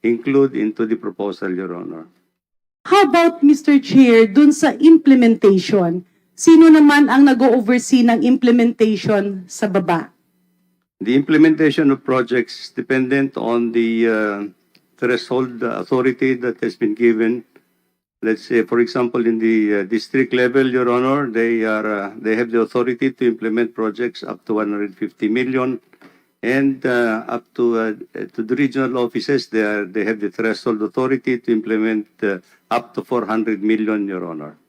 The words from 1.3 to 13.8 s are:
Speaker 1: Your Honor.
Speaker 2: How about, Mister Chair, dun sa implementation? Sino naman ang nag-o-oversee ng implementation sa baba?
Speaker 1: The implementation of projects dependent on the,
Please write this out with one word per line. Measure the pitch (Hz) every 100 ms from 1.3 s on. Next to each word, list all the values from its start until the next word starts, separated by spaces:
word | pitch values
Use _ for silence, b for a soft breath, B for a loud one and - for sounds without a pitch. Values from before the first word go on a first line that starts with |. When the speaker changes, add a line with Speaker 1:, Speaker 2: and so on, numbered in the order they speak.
| 92 95
Speaker 1:
Your | 90 92
Honor. | 87 85 82 80 _ _ _ _ _ _ _ -
Speaker 2:
How | 381
about, | 320 339 339 339
Mister | 285 294 - 277
Chair, | - 262 254 226 226
dun | 202 294
sa | 294 302 226
implementation? | 311 330 277 254 233 226 202 190 - 202 170 180 - _ _ -
Sino | - 330 330
naman | 311 294 285 285
ang | 254 285
nag-o-oversee | 247 254 240 208 247 - 254 233
ng | 233
implementation | 240 262 247 240 233 226 220 214 - 208 202 190 180
sa | - 202
baba? | 190 180 170 - _ _ _ _ _ _ _ _ _
Speaker 1:
The | - 131
implementation | 143 156 160 151 156 139 147
of | 135 -
projects | 131 120 123 120 - -
dependent | - 117 135 127 139 135 -
on | 113 117 117
the, | 117